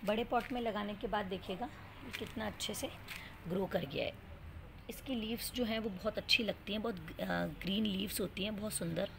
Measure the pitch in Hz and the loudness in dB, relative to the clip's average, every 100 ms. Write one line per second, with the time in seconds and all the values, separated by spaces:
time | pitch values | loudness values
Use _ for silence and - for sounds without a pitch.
0 | 196 214 233 247 226 247 233 208 202 208 | 4 2 6 4 4 0 2 0 0 -2
1 | 226 208 196 185 - 180 247 - - - | 0 2 2 -2 -2 -2 -4 -6 -12 -10
2 | 262 - 220 - 214 196 - 208 254 - | -8 -6 -6 -2 -4 -2 -2 -2 -4 -6
3 | - - - - 180 185 190 185 143 - | -8 -8 -8 -10 0 2 4 2 2 0
4 | 117 - - - - - - - - - | 0 -2 -12 -12 -10 -10 -10 -12 -10 -8
5 | - 247 214 233 - 247 233 226 220 185 | -2 -2 0 -2 -2 2 2 2 0 0
6 | 214 - - - 214 185 - 208 220 185 | 0 0 4 4 6 0 0 0 0 -2
7 | 160 - 185 175 175 147 - 196 220 190 | -6 -4 2 4 2 0 0 4 4 2
8 | 202 - 190 - 196 208 214 - 170 165 | 0 2 0 2 0 0 -2 0 0 0
9 | 196 | 0